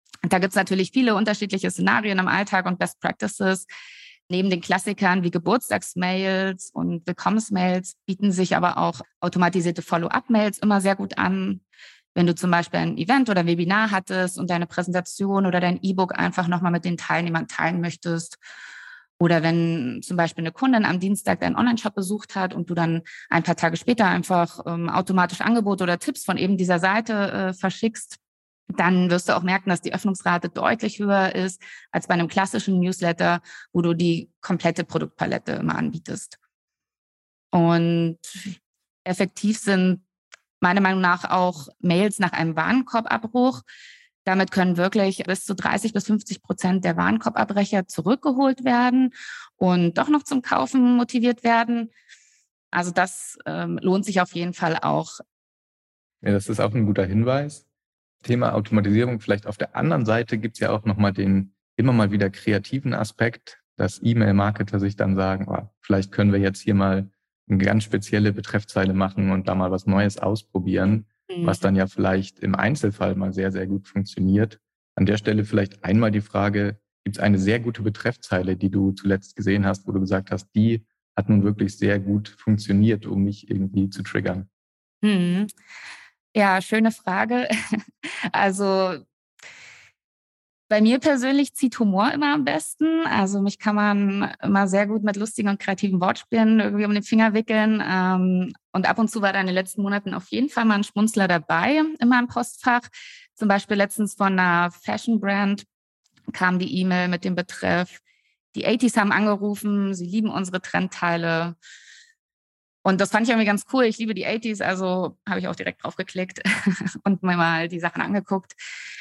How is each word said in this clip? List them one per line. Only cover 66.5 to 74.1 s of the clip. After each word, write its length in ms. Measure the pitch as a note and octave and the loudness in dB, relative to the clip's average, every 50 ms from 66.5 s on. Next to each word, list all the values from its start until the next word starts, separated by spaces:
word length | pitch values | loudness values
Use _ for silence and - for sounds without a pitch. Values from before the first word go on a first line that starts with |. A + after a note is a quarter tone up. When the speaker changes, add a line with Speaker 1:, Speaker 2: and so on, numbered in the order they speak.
| G2 - | 0 -2
Speaker 2:
hier 140 | - - G#2 | -2 2 2
mal 360 | G2 G2 G2 F#2+ F#2+ G2 G2 _ _ _ _ _ _ _ | 4 4 4 2 0 -2 -4 _ _ _ _ _ _ _
eine 120 | _ G#2 F#2+ | _ 2 2
ganz 260 | F#2+ G2 G2+ A2 G#2+ | 4 4 4 2 2
spezielle 480 | - - - G#2 - - G#2 G#2+ G#2+ G2 | 0 -2 -4 -2 0 0 2 2 2 2
Betreffzeile 640 | G2 G2 - - G#2 G2 _ - G2+ F#2+ F#2+ F#2+ | -2 -6 -4 -4 -4 -4 _ -2 0 0 2 2
machen 360 | F#2+ F#2+ F#2 F#2+ - G2 F#2+ | 2 0 0 0 0 0 0
und 180 | F#2+ F#2+ F#2 - | 0 0 0 0
da 60 | F#2 | 0
mal 160 | F#2+ F#2 F#2 | 0 0 0
was 140 | F#2+ F#2 - | -2 -2 0
Neues 320 | A2 F#2+ F#2+ G#2 G2+ G2 | 2 2 4 4 2 0
ausprobieren“, 920 | - - G2 G2+ A2 - _ _ F#2+ F2+ G2 F#2 F#2 F#2 G2 G#2+ A2+ A2 _ _ _ _ _ | 0 -2 -2 -2 -2 -4 _ _ -4 -2 0 0 2 2 2 2 0 0 _ _ _ _ _
Speaker 1:
Mhm. 180 | - F3 E3+ | -8 -4 0
Speaker 2:
was 140 | E3+ F2 F2 | 0 -2 0
dann 160 | - G2 G2 | 2 2 4
ja 100 | F#2+ F#2+ | 4 2
vielleicht 520 | G2 - - G2+ F#2+ F#2+ F#2+ F#2+ - - _ | 0 0 -2 0 2 2 0 -2 -4 -10 _
im 160 | - - F#2+ | -4 -2 -2
Einzelfall 600 | - - A2 C#3+ D3 - G#2 G2+ - F#2+ F#2+ F#2+ | 0 0 0 0 0 0 -2 -2 0 -2 -2 -2
mal 180 | F#2+ F#2+ F#2+ F#2+ | -2 -2 -4 -2
sehr, 180 | F#2+ F#2+ G2 F#2+ | -2 -2 -2 -2
sehr 140 | F#2+ F#2+ | -4 -4
gut 200 | F#2+ G2 G2 G2 | -4 -4 -6 -6
funktioniert. 760 | - - G2+ G2 G#2 | -6 -4 -4 -4 -4